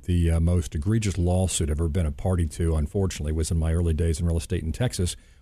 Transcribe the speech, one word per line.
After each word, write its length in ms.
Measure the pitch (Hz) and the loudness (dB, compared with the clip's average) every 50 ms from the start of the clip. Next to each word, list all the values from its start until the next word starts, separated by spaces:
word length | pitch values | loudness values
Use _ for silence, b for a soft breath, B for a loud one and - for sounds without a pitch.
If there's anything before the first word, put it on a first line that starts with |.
| - | -2
the, 280 | - 87 85 85 82 | 0 2 4 4 4
uh, 80 | 82 82 | 4 4
most 340 | 82 85 87 90 85 - - | 2 2 2 2 0 -2 -6
egregious 420 | 80 73 101 110 113 104 101 87 | -4 -2 0 0 0 0 0 0
lawsuit 540 | - 85 87 90 92 92 90 - - 82 71 | 0 2 2 2 2 2 0 0 -2 -2 -2
I've 80 | 76 71 | 0 0
ever 80 | 85 80 | 0 0
been 160 | 73 92 85 | 0 0 0
a 60 | 76 | -2
party 340 | 73 - - 95 92 87 85 76 | -2 -2 -2 0 0 0 0 -2
to, 280 | - - 87 82 80 | -2 -2 0 0 2
unfortunately, 560 | 78 76 - - 104 95 90 - - 73 76 | 0 0 0 0 0 -2 -2 -2 -4 -4 -4
was 180 | 78 80 80 - | -2 -2 -2 0
in 80 | 87 80 | 0 0
my 140 | 80 82 | 0 2
early 220 | 80 87 87 82 78 | 0 2 2 0 0
days 260 | 76 82 82 80 78 | 0 0 0 0 0
in 60 | 87 | 0
real 100 | 85 82 | 0 0
estate 260 | 82 - - 92 85 | 0 -2 -2 -4 -4
in 100 | 78 80 | -2 -4
Texas. 440 | 76 - 82 78 - - 90 85 - b b b b b | -2 -2 -2 -2 -2 -2 -2 -2 -4 b b b b b